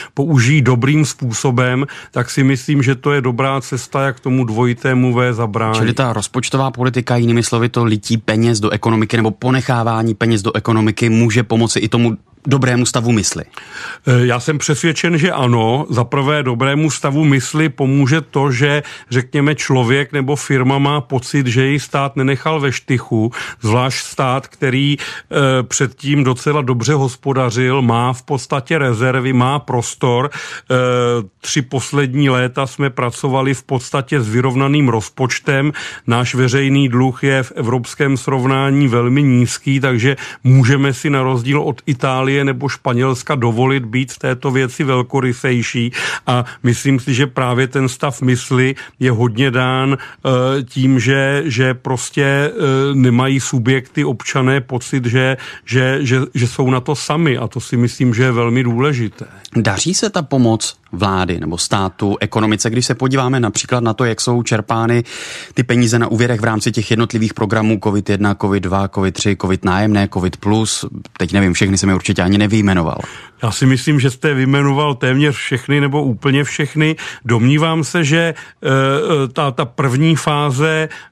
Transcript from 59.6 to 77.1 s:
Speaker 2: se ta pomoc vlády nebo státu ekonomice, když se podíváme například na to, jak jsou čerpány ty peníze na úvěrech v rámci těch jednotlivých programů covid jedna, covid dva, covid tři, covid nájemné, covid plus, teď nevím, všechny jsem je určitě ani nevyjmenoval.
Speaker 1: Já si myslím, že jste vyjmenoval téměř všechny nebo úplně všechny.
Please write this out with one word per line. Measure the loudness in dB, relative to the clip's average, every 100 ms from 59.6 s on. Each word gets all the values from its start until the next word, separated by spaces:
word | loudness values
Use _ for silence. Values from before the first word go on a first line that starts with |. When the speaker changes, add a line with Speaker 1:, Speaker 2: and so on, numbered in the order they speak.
| 0 0 -2
Speaker 2:
se | -2 -2
ta | -2
pomoc | 0 2 4 2 -2 -10 _
vlády | -4 0 0 -2 -4
nebo | -4 -6
státu | -2 -2 -2 -2 -2 -2
ekonomice, | -2 0 0 0 -2
když | -2 -2
se |
podíváme | -2 -2 0 0 0
například | 0 -2 -2 0
na | 0
to, | 0
jak | -2 -2
jsou | 0 0
čerpány | 0 -2 -2 -2 0 0 -2 -8 -14 -14 -6
ty | -4
peníze | 0 2 2 2
na | 2
úvěrech | 0 0 0
v |
rámci | -2 -2 -2
těch | -2 0
jednotlivých | 0 0 0 -2
programů | -2 -2 0 0 0
covid | 0 -2 0
jedna, | 0 0
covid | 0 0 0
dva, | 0 -2 -2
covid | -2 -2
tři, | -2 -2 -2
covid | 0 0
nájemné, | 0 0 2 2 0
covid | -2 -4 -2
plus, | -2 0 0 -4 -8 -12 -12 -6
teď | -2
nevím, | 2 2
všechny | 2 2 2
jsem | 2
je |
určitě | 2 0 0
ani | 2 2
nevyjmenoval. | 2 2 2 2 0 -4 -10 -14 -20 -6
Speaker 1:
Já | -4
si | 0 2
myslím, | 2 2 2
že | 2
jste | 0 -2
vyjmenoval | 0 2 2 2 2 0
téměř | 0 0 2 2 0
všechny | -4 -4 0 0
nebo | 0 0
úplně | -2 -2 0 0
všechny. | 0 -4 -4 0 0 -2 -8